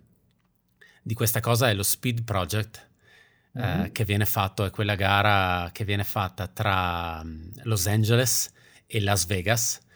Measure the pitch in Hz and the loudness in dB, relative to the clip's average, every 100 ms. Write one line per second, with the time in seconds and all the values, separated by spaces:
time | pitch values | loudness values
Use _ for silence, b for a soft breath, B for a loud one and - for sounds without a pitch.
0 | _ _ _ _ _ _ _ _ b b | _ _ _ _ _ _ _ _ b b
1 | - 113 113 120 120 117 127 98 98 - | -8 -2 0 0 2 2 4 2 0 -2
2 | 127 117 113 98 90 104 104 - - _ | -2 -4 -2 -2 -2 -2 -4 -10 -20 _
3 | b b b b b 127 104 87 - - | b b b b b -6 -2 0 -2 -2
4 | 110 101 107 - 98 - 95 - 104 101 | 0 2 2 2 0 0 -4 -2 -2 2
5 | 98 101 104 101 92 90 87 - 101 101 | 4 4 6 4 2 0 -4 -6 -4 -2
6 | 98 110 95 - 92 - 104 95 90 85 | -2 -4 -4 -6 -8 -2 0 2 0 -2
7 | 85 82 82 80 85 - 113 107 95 107 | -6 -8 -10 -12 -14 -10 -2 0 2 2
8 | 107 120 123 - - b b b b 113 | 4 4 2 0 -2 b b b b -2
9 | 101 101 - 98 92 117 - - b | 2 2 0 -2 0 0 0 -4 b